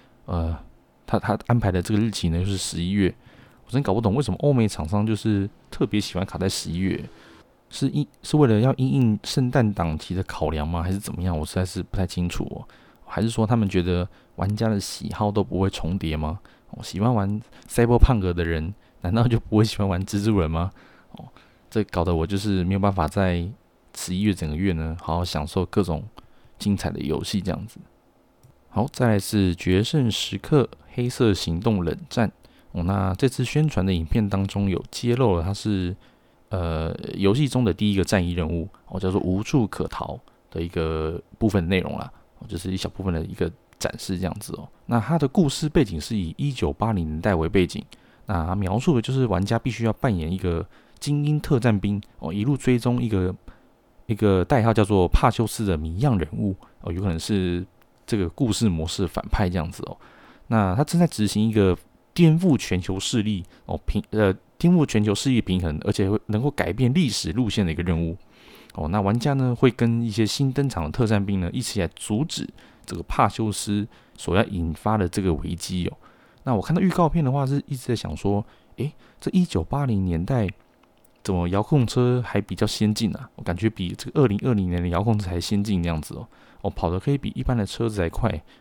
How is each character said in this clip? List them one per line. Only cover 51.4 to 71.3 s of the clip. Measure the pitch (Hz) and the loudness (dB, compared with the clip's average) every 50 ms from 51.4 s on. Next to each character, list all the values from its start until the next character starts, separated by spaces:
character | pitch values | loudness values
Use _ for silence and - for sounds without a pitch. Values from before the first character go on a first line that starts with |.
| - - 151 | 2 2 2
战 | 117 123 120 107 95 | 2 4 4 2 2
兵， | 101 101 104 101 - - - - | 0 0 -2 -4 -6 -10 -14 -10
哦， | 62 78 90 | -8 -6 -4
一 | 104 107 | -2 0
路 | 139 143 | 0 0
追 | 127 - 127 123 | 0 2 2 2
踪 | 117 - 123 123 123 | 2 2 0 0 0
一 | 123 | 0
个， | 110 107 95 92 92 104 - _ - - - _ _ _ _ _ _ _ - - | 0 0 0 0 -2 -4 -6 _ -20 -20 -20 _ _ _ _ _ _ _ -18 -8
一 | - 110 | -6 -2
个 | - 110 101 95 92 87 | 2 2 4 4 4 4
代 | - 147 120 107 | 4 2 4 4
号 | 117 110 | 4 4
叫 | 117 104 | 4 4
做 | 98 107 95 87 | 4 4 4 4
帕 | 85 - - - 123 | 4 4 4 4 4
修 | - - 113 | 2 2 -2
斯 | 104 - - 107 | -2 -2 -2 -2
的 | 98 85 | 0 0
谜 | 76 78 80 85 98 | 0 -2 -4 -2 0
样 | 135 143 117 90 | 2 2 2 2
人 | 80 80 - | 0 -2 -4
物， | 110 107 98 92 - - - _ _ | -4 -2 -2 -4 -6 -10 -20 _ _
哦， | - - | -8 -6
有 | 85 90 | -4 -2
可 | 101 | -2
能 | 98 82 | -2 -2
是 | 82 - - 107 98 92 87 87 87 90 - _ _ _ _ _ _ _ | -2 -2 -2 0 0 0 0 -2 -4 -6 -8 _ _ _ _ _ _ _
这 | - 120 | -2 -2
个 | 104 90 | 0 0
故 | 82 - - 139 113 | -2 0 0 0 0
事 | 101 - 117 | 2 2 2
模 | 104 85 80 80 | 2 2 0 -2
式 | 85 - - 95 | -4 -2 -4 -4
的 | |
反 | 82 - - - - | -2 -4 -6 -2 -2
派 | - - 101 90 | 0 0 0 0
这 | 90 | 0
样 | 90 78 87 | -2 -4 -4
子 | - - - | -6 -10 -10
哦。 | - - - - - - - - - - - - | -12 -12 -14 -18 -20 -20 -20 -20 -20 -20 -20 -6
那 | - 117 110 101 92 90 | 0 2 2 2 2 2
他 | 120 156 | 0 0
正 | - - 170 | 2 2 2
在 | 180 | 2
执 | - - - 107 | 2 2 0 0
行 | 98 - 107 110 | 0 2 2 0
一 | 113 107 | 2 4
个 | 110 98 92 87 - - _ _ _ _ _ _ | 4 4 4 2 0 -4 _ _ _ _ _ _
颠 | - 170 160 156 165 | 6 6 6 6 6
覆 | 190 180 135 | 4 4 4
全 | 113 - - 101 92 | 2 2 -2 -2 -2
球 | 87 - 92 | -2 -4 -6
势 | 98 - - - 117 101 | -4 -4 -2 0 0 0
力， | 107 104 90 90 - - - _ | 0 -2 -4 -6 -10 -18 -20 _
哦， | - 90 - - | -8 -8 -6 -4
平-， | - - 104 - - | -2 -2 -2 -4 -2
呃， | - 107 104 95 95 - - _ _ | 0 4 4 4 4 0 -6 _ _
颠 | _ - 175 180 | _ 4 4 6
覆 | 170 143 | 6 4
全 | - - 107 104 | 4 2 2 2
球 | 107 101 | 2 2
势 | - - 139 | 2 2 2
力 | 127 110 | 2 2
平 | - - 92 92 | 2 2 0 0
衡， | 92 80 73 76 - | 0 0 -2 -2 -2
而 | 101 | -2
且 | 101 - 101 95 | 0 0 2 0
会 | 104 - - | 0 -2 -2
能 | - 104 107 | -2 -2 0
够 | 127 147 | 0 -2
改 | - - 85 82 | 0 0 0 0
变 | 92 123 131 117 135 | 2 2 2 2 4
历 | 185 165 117 | 2 2 2
史 | 98 - - 80 80 | 0 -2 -4 -2 -2
路 | 123 123 101 | 0 0 0
线 | - 110 98 | 0 0 0
的 | 82 | 0
一 | 78 | 0
个 | 87 87 | -2 -2
任 | 92 85 82 | 0 0 0
务。 | 85 82 85 - - - - - - - - - - - - | 0 -2 -4 -8 -14 -20 -20 -20 -20 -20 -20 -20 -20 -16 -10
哦， | - 78 | -8 -4
那 | 78 95 107 | -2 -2 0
玩 | 98 98 110 | 2 2 0
家 | 127 127 147 139 | 0 0 0 0
呢， | 135 127 123 120 | 2 0 0 2
会 | - 135 127 | 4 4 2
跟 | - - 120 117 117 117 | 4 4 2 2 2 0
一 | 117 113 | -2 -2
些 | 98 110 110 | 0 0 0
新 | 104 - - 139 135 | 0 2 0 0 0
登 | 127 143 139 135 | 0 0 -2 0
场 | - 85 78 | -2 -2 -4
的 | 76 | -2
特 | - - 120 | 0 0 2
战 | 104 110 101 98 | 2 2 2 2
兵 | 101 | 0